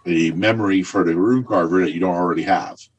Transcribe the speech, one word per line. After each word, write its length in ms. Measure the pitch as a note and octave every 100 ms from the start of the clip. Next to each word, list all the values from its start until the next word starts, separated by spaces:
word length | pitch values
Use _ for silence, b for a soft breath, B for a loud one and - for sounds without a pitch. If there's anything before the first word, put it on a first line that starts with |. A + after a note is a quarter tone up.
| -
a 260 | E2+ E2
memory 520 | D#2+ G#2 A2+ G2+ F#2+
for 200 | F2+ G2
the 120 | E2+ E2
rune 280 | G#2 C3
carver 380 | A#2+ G2+ E2 F#2
that 120 | F2+
you 60 | E2
don't 160 | F#2 F2
already 280 | F2+ D#2+
have. 340 | D#2 E2+ - - -